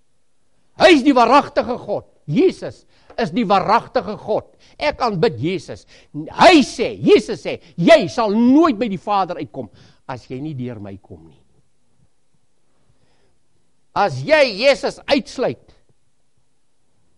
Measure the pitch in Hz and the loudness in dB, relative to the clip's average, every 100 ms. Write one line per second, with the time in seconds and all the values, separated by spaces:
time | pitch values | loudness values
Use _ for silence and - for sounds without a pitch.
0 | _ _ _ _ _ _ _ - 320 302 | _ _ _ _ _ _ _ 2 4 4
1 | 277 254 226 277 - 311 220 240 - 156 | 4 4 4 4 2 -4 -4 -6 -8 -8
2 | - _ - 175 359 - 151 - _ _ | -10 _ -4 0 2 0 -10 -16 _ _
3 | _ - 202 190 196 202 175 220 - 254 | _ -6 -4 -2 0 0 2 0 0 -6
4 | 190 190 - 190 - _ _ - 294 - | -6 -10 -6 -6 -6 _ _ -8 -6 -4
5 | 247 190 226 120 151 185 - 110 _ - | -4 -2 -2 -2 -6 -6 -10 -18 _ -20
6 | _ 147 156 - 277 339 - - 175 98 | _ -14 -8 4 6 6 4 -2 -6 -2
7 | 151 403 - 196 185 127 - - 180 320 | 2 2 2 -8 -10 -10 -10 0 4 4
8 | 180 - 220 214 240 285 339 202 240 185 | 4 -4 -2 2 4 4 4 0 -4 -6
9 | - 202 175 160 156 135 110 _ _ _ | -4 -2 -2 -6 -12 -14 -16 _ _ _
10 | - 127 - 131 156 135 123 110 101 98 | -16 -16 -12 -12 -10 -10 -12 -12 -16 -18
11 | - 87 82 67 _ _ _ _ _ _ | -20 -20 -20 _ _ _ _ _ _ _
12 | _ _ _ _ _ _ _ _ _ _ | _ _ _ _ _ _ _ _ _ _
13 | _ _ _ _ _ _ _ _ _ 175 | _ _ _ _ _ _ _ _ _ -4
14 | 196 127 151 302 269 190 277 247 254 - | -4 -4 0 2 0 0 0 0 -4 -8
15 | - 277 - - 208 - _ _ _ _ | -4 -2 -4 -6 -6 -6 _ _ _ _
16 | _ _ _ _ _ _ _ _ _ _ | _ _ _ _ _ _ _ _ _ _
17 | _ | _